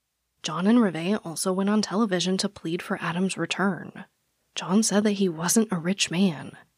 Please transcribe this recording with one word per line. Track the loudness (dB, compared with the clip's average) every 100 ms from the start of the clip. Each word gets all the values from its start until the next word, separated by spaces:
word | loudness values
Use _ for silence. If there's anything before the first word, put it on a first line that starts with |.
| _ _ _ _
John | -8 0 4
and | 6
Reve | 4 0 -2 -2
also | -4 -4 -2
went | 0 2
on | 0
television | 0 0 0 0 0 0
to | -2
plead | -4 -6 -6
for | -4 -6
Adam's | -4 -2 -2 -2
return. | -6 0 0 -2 -8 -16 -20 _ _ _ _
John | -10 0 2
said | 4 2
that | 2
he | 2 0
wasn't | 0 2 2 2
a | 0
rich | -2 -2 -2
man, | 2 2 2 -10 -16 -20